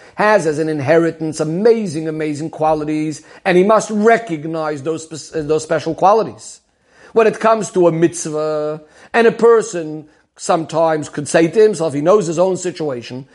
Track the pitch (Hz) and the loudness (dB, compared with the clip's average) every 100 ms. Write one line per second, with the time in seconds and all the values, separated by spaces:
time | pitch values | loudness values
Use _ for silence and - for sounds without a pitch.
0 | - - 208 214 160 147 160 156 135 165 | -12 -2 2 4 2 -2 -2 -2 2 4
1 | 165 165 160 151 156 165 226 226 208 147 | 2 -2 -6 -4 -4 0 2 2 0 -6
2 | 160 156 156 147 156 - 156 156 151 151 | -6 -6 -6 -6 -8 -4 -2 0 -2 -4
3 | 156 147 - - - 180 196 220 220 220 | -4 -8 -14 -8 0 4 4 4 2 0
4 | 214 226 226 160 160 160 156 151 135 160 | 4 2 0 -8 -6 -6 -6 -6 -6 -8
5 | 156 156 - 160 147 156 151 160 165 156 | -10 -16 -10 -8 -2 -2 -2 -4 -4 0
6 | 180 220 165 110 - - _ _ _ _ | 2 4 0 -8 -20 -20 _ _ _ _
7 | - 220 220 214 220 220 202 185 170 160 | -4 2 2 2 2 0 0 2 2 4
8 | 165 165 165 151 156 151 151 156 - _ | 0 -2 -8 -6 -4 -4 -4 -6 -12 _
9 | - 233 226 - 226 226 214 175 156 156 | -4 2 2 4 4 4 2 -6 -8 -10
10 | 147 _ _ _ - 175 151 156 165 156 | -14 _ _ _ -2 -2 -2 -2 0 0
11 | 143 - 147 170 165 220 214 175 160 143 | -4 -8 -2 2 2 4 2 2 -4 0
12 | 151 214 170 160 185 180 180 - 151 123 | 2 2 2 0 0 0 -6 -6 -6 -8
13 | 113 127 135 | -10 -14 -16